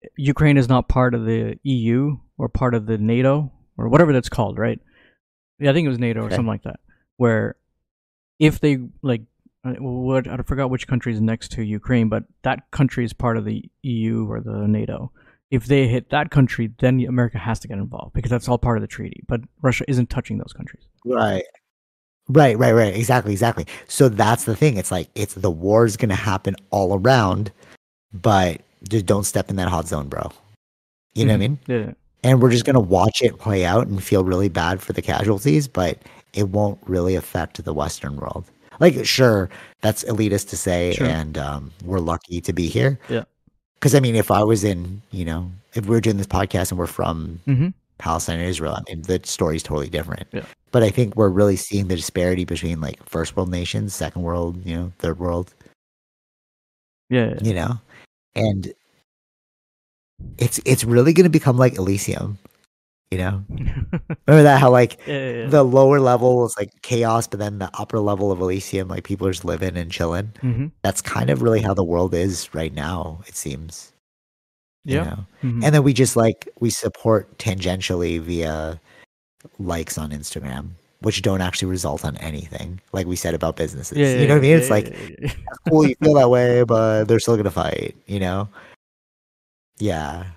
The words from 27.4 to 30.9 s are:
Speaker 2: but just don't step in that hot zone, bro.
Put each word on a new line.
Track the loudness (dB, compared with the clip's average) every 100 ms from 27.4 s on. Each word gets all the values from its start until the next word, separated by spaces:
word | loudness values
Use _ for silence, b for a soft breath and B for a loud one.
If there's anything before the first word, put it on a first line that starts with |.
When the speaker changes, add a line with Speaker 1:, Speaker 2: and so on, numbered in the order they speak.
| -4 -10 b b _ _ _
Speaker 2:
but | -2 2 4 2 -2 _ _ -6
just | -2 0
don't | 0
step | 0 -4 -4
in | -4
that | -2
hot | -2 -4
zone, | -6 -6
bro. | -8 -10 -12 _ _ _ _ _